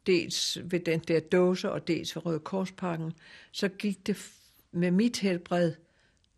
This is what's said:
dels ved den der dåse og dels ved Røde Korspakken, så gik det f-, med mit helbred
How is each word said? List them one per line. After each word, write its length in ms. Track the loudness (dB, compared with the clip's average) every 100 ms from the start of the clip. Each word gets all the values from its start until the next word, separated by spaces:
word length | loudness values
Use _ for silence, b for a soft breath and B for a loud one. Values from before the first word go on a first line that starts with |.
| 2
dels 520 | 2 2 -2 -4 -4
ved 160 | -4 -2
den 200 | 0 -2
der 200 | 2 0
dåse 500 | 2 4 4 2 -2
og 180 | -4 -2
dels 280 | -2 -4 -6
ved 100 | -4
Røde 140 | -4
Korspakken, 720 | -4 -4 -4 -6 -6 -4 -6 B B B B
så 160 | -4 -4
gik 380 | -2 -4 -4 -4
det 100 | -4
f-, 500 | -6 -20 _ _ _
med 200 | 0 4
mit 300 | 4 4 2
helbred 540 | 0 -2 0 2 2 0 b b b b _